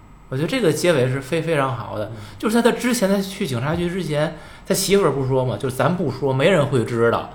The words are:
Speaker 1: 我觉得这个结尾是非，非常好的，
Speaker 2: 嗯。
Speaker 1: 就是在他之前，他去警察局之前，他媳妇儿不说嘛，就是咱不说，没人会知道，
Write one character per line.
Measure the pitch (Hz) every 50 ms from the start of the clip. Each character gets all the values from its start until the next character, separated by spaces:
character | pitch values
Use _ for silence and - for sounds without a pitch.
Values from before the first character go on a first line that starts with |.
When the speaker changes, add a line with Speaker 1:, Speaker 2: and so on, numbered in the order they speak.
| - - - - - -
Speaker 1:
我 | 139
觉 | 131
得 | 156 165
这 | 254 262
个 | 220 165 143
结 | - - 175
尾 | 170 139 120 131
是 | 127 139
非， | 131 - 170 165
非 | 151 165 160
常 | 143 135 131 123
好 | 110 104 98 101 107
的， | 104 98
Speaker 2:
嗯。 | 117 107 - - - -
Speaker 1:
就 | - 226
是 | 214
在 | 240
他 | 226 233 - -
之 | - 247 240
前， | - 196 185
他 | 196 202
去 | 190 - - - 208 151
警 | 127 117
察 | 127 147 165
局 | 175 175 175
之 | 175 196 175
前， | 147 147 147 151 160 160 - - - - - - -
他 | 190
媳 | 185 - - 196 202
妇 | 196
儿 | 151 131
不 | 139 131
说 | 127 135 127 127
嘛， | 123 -
就 | - - 131
是 | 123
咱 | - 127 147 180
不 | 180 180 -
说， | - - 147 135 131
没 | 131 139 185
人 | 196 160 139
会 | 127 143 123 107
知 | - 120 117 117 117
道， | 110 87 - - -